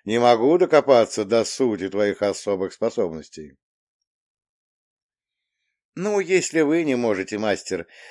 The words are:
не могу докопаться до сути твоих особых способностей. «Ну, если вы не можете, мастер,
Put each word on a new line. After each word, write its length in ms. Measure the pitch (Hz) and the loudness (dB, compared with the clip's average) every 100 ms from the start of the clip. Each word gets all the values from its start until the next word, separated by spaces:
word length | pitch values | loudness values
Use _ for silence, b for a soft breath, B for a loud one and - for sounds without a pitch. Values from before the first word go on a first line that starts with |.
не 160 | 101 117 | -4 2
могу 380 | 120 117 127 175 | 4 4 4 2
докопаться 680 | 180 151 139 120 107 - 101 | 4 2 4 4 4 -2 -2
до 200 | 117 104 | -2 -2
сути 440 | - 127 101 95 | -2 -2 -2 -4
твоих 320 | 98 104 95 | -2 -2 0
особых 500 | 104 95 104 98 92 | -4 -2 -4 -4 -6
способностей. 840 | - 113 117 90 80 - - 76 _ _ _ _ _ _ _ _ _ _ _ _ _ _ _ _ _ _ _ _ _ _ _ _ 160 | -4 -4 -2 -4 -6 -16 -20 -20 _ _ _ _ _ _ _ _ _ _ _ _ _ _ _ _ _ _ _ _ _ _ _ _ -8
«Ну, 200 | 202 208 | -4 -2
если 420 | 170 185 - 160 | 2 0 2 0
вы 220 | 147 165 | 2 2
не 100 | 156 | 0
можете, 460 | 123 117 95 95 104 | 0 0 -2 -4 -4
мастер, 480 | 107 92 - 90 - B B | -2 -2 -4 -8 -8 B B